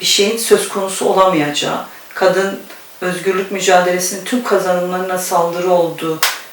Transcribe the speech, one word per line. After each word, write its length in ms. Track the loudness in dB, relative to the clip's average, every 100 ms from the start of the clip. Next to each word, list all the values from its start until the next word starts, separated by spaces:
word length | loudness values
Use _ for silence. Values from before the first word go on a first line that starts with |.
bir 60 | 0
şeyin 300 | 2 2 0
söz 320 | 0 0 -2
konusu 400 | -4 -4 -2 2
olamayacağı, 760 | 4 4 4 0 -2 -4 -4 -8 -16 -14
kadın 460 | 0 2 2 0 -4 -12 -20 -20 -8
özgürlük 500 | -6 -4 -2 -2 -2
mücadelesinin 720 | -2 4 4 4 0 -2 -6
tüm 200 | -4 -2
kazanımlarına 760 | 0 0 2 0 0 -2 -2 -4
saldırı 520 | 0 0 0 0 2
olduğu 480 | 4 2 -2 -4 -2 -4 -4 -12